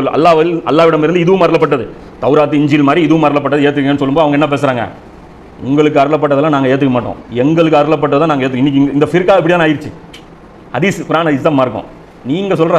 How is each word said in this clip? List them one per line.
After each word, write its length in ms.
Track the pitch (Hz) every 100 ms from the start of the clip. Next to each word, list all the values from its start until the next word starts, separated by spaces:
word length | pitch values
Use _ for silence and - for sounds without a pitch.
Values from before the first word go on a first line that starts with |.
| 135 135
அல்லாஹ், 220 | 170 160 170 170 120
அல்லாஹ்விடம் 340 | 151 165 156 151
இருந்து 160 | 180
இதுவும் 200 | 165 190 170
அருளப்பட்டது, 380 | 165 156 139 101 - - -
தௌராத் 340 | 120 147 147 147
இஞ்சில் 280 | 147 147 139
மாதிரி 120 | 160 151
இதுவும் 200 | 160 147
அருளப்பட்டது, 360 | 143 131 147 143
ஏத்துக்குங்கன்னு 360 | 143 139 143
சொல்லும்போது 220 | 135 151
அவங்க 140 | 151 143
என்ன 100 | 147
பேசுறாங்க? 300 | 139 139 123 95 - - - - - - - 123
"உங்களுக்கு 320 | 147 151 147
அருளப்பட்டதெல்லாம் 520 | 139 151 147 139 156 139
நாங்க 120 | 131
ஏத்துக்க 220 | 131 135 123
மாட்டோம், 220 | 107 - - 117
எங்களுக்கு 360 | 139 165 160 151
அருளப்பட்டதை 480 | 151 151 143 139 165
நாங்க 120 | 143
ஏத்துக்க." 180 | 131 127
இன்னைக்கு 160 | 143 139 139 139
இந்த 100 | 147
ஃபிர்கா 240 | 175 185 196
இப்படி 140 | 160
தான் 100 | 175 156
ஆயிடுச்சு. 260 | 143 - - - - - - - - - 127
ஹதீஸ், 240 | 190 180 139
குர்ஆன் 200 | 156 165
ஹதீஸ் 180 | 135 165
தான் 100 | 139
மார்க்கம், 280 | 123 107 - - - - 120
நீங்க 220 | 170 196 160
சொல்ற 140 | 165